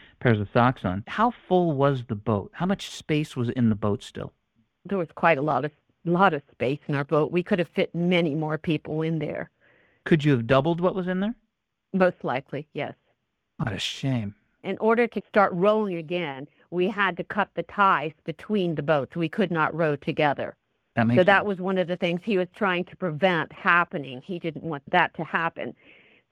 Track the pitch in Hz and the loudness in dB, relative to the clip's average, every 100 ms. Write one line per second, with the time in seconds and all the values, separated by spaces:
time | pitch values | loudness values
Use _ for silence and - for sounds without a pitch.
0 | - - 127 104 101 120 120 - 98 95 | -20 -2 2 2 2 2 2 2 -4 -4
1 | - - 240 - - 185 170 135 139 131 | -6 -2 -2 -2 0 2 2 2 2 0
2 | 120 104 117 101 - - 180 190 - - | -4 -6 -2 -2 -2 -4 -2 -4 -6 -12
3 | - 151 156 135 117 127 117 104 104 101 | -4 -4 -2 -4 -2 2 2 2 -2 -4
4 | - - - _ _ _ _ _ 180 196 | -8 -12 -14 _ _ _ _ _ -6 -6
5 | 160 - 170 139 151 135 147 - _ _ | -6 0 2 2 0 -2 -4 -10 _ _
6 | 170 175 196 147 - - 117 147 - 139 | -2 4 4 2 -6 -4 -4 -4 -4 -4
7 | 139 151 151 180 - 185 160 - 170 170 | 0 0 0 -2 -2 -2 -2 -4 -4 -2
8 | 175 180 165 156 151 156 - 151 - 156 | 0 2 2 -2 -4 -4 -2 -4 -4 -6
9 | 160 160 151 - - _ _ _ _ _ | -4 -4 -6 -8 -10 _ _ _ _ _
10 | - 165 147 123 113 135 160 165 180 185 | 0 2 4 2 4 2 2 0 0 -2
11 | 180 185 208 - _ _ _ _ _ 190 | -4 -4 -4 -6 _ _ _ _ _ 2
12 | 180 - 160 127 - 143 - 151 117 - | 2 0 -4 -4 -4 -10 -10 -8 -8 -10
13 | _ _ _ _ _ - 113 92 - - | _ _ _ _ _ -8 -8 -6 -8 -6
14 | 135 123 101 - _ _ 180 - 220 233 | -4 -2 -4 -12 _ _ -10 -2 2 2
15 | 233 208 - 214 190 175 208 220 202 170 | 0 -4 0 2 2 4 2 2 0 -6
16 | 156 180 151 131 143 _ - 175 185 202 | -6 -6 -6 -10 -14 _ -8 -2 -2 0
17 | 190 175 - 202 185 - - - 196 156 | -2 -2 -4 -2 -2 -4 -4 2 4 4
18 | 156 - - - - 214 175 156 143 147 | 0 -8 -12 -10 -2 0 0 0 2 2
19 | 123 170 160 - 180 165 151 156 160 143 | 0 -4 -4 -2 0 2 0 0 0 0
20 | - 151 147 131 101 - _ _ _ 117 | -2 0 2 0 -6 -10 _ _ _ 0
21 | 113 160 180 196 202 185 185 190 170 180 | 4 6 6 6 4 -2 -2 -2 -2 -2
22 | 175 175 226 185 175 - 196 175 175 - | -2 -2 -2 -2 -2 -2 0 0 -4 -6
23 | 185 147 190 165 - - 190 175 170 170 | -6 0 2 2 -2 -4 2 4 2 -4
24 | 135 127 - 175 165 151 165 143 - 180 | -8 -12 -10 -8 -8 -8 -8 -8 0 2
25 | 156 - 151 180 165 - 120 - _ - | 2 -2 -6 -4 -4 -6 -10 -12 _ -20
26 | _ _ _ | _ _ _